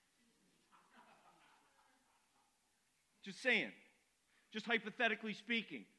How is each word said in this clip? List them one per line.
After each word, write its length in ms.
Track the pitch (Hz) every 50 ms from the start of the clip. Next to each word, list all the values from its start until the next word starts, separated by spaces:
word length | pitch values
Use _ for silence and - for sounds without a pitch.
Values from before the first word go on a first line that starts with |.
| _ _ _ _ _ _ _ _ _ _ _ _ _ _ _ - _ _ _ - - - - - - - - - - - - - _ _ _ _ _ _ _ _ _ _ _ _ _ _ _ _ _ _ _ _ _ _ _ _ _ _ _ _ _ _ _ _ -
Just 160 | 202 180 - -
saying. 280 | 262 240 202 147 104 - - - - _ _ _ _ _ _ _ _ _ _ _ _
Just 140 | - 214 -
hypothetically 680 | 214 233 226 226 214 - - 247 226 214 214 - 220 196
speaking. 520 | - - - 233 226 - - 160 117 92 - _